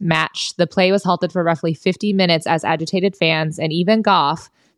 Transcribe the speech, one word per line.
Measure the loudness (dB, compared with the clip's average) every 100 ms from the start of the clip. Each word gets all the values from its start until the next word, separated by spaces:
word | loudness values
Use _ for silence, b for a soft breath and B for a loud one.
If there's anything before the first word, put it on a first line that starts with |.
match, | 0 0 -2 -6 -6 -2
the | -2
play | 2 2
was | 2
halted | 0 0 -2
for | -2
roughly | 0 0 -2
fifty | -2 -2 -2 0
minutes | 2 2 2 0
as | -2
agitated | 0 -2 -2 -2 -2
fans | 0 0 0 -2 -4
and | -4
even | -2 0 2
Gauff | 2 2 2 -2 -8 _ _